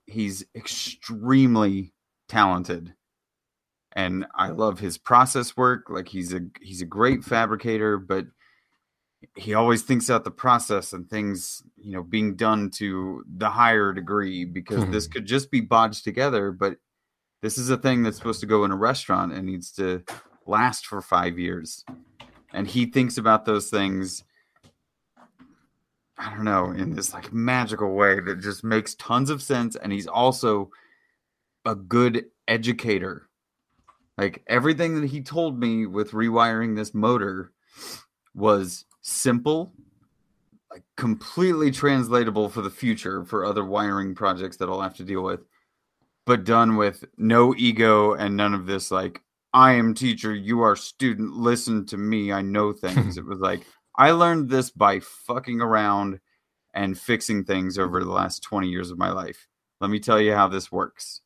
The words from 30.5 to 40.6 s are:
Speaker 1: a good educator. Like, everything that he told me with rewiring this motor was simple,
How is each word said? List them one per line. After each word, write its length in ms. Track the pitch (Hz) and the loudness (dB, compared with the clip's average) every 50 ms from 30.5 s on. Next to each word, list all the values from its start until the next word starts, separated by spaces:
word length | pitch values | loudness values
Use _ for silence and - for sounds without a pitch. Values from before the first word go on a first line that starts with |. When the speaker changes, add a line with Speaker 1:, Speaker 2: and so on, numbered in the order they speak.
| 107 101 98 95 - _ _ _ _ _ _ _ _ _ _ _ _ _ _ _ _ _ - | 2 2 0 -4 -10 _ _ _ _ _ _ _ _ _ _ _ _ _ _ _ _ _ -6
Speaker 1:
a 100 | 113 107 | -6 -6
good 520 | 98 95 90 113 117 123 123 113 117 - - _ _ _ - | -6 -4 0 4 4 4 4 2 0 -4 -8 _ _ _ -2
educator. 800 | 113 117 113 120 120 117 - 117 104 95 90 95 85 - - _ _ _ _ _ _ _ _ _ _ _ _ _ _ _ _ _ _ - | -2 0 0 -2 -2 -2 -2 -2 -2 -2 -2 -6 -10 -12 -18 _ _ _ _ _ _ _ _ _ _ _ _ _ _ _ _ _ _ -4
Like, 240 | 101 98 85 - - | -4 -4 -4 -6 -4
everything 540 | - 110 123 123 156 156 143 170 165 160 156 | -2 0 2 2 2 2 0 0 -2 -2 -2
that 60 | 151 139 | -2 -4
he 120 | 131 151 135 | -4 -6 -10
told 360 | - 147 170 170 160 135 120 | -6 -4 -2 -2 -2 -2 -2
me 280 | 120 117 113 113 110 | -2 0 0 0 -2
with 240 | 95 90 101 107 104 | -2 -2 -4 -4 -4
rewiring 640 | 107 110 113 117 113 113 117 117 113 110 117 113 110 | -2 -2 0 0 2 2 2 2 2 -2 -2 -2 -4
this 160 | 107 107 104 - | -4 -6 -6 -4
motor 600 | 107 107 113 123 120 101 98 92 95 92 - _ _ _ _ _ - - - - - - _ _ _ _ _ - | 0 2 2 2 2 0 -4 -6 -8 -12 -14 _ _ _ _ _ -20 -18 -18 -18 -18 -20 _ _ _ _ _ -6
was 500 | 98 101 107 104 101 95 90 90 - - _ _ _ - | 0 2 4 4 4 2 -2 -8 -12 -16 _ _ _ -12
simple, 680 | - - - - 131 120 120 120 147 156 160 180 - - - - _ _ _ _ _ _ _ _ _ _ _ _ _ _ _ | -8 -6 -2 0 0 0 2 2 0 0 0 -2 -6 -12 -20 -20 _ _ _ _ _ _ _ _ _ _ _ _ _ _ _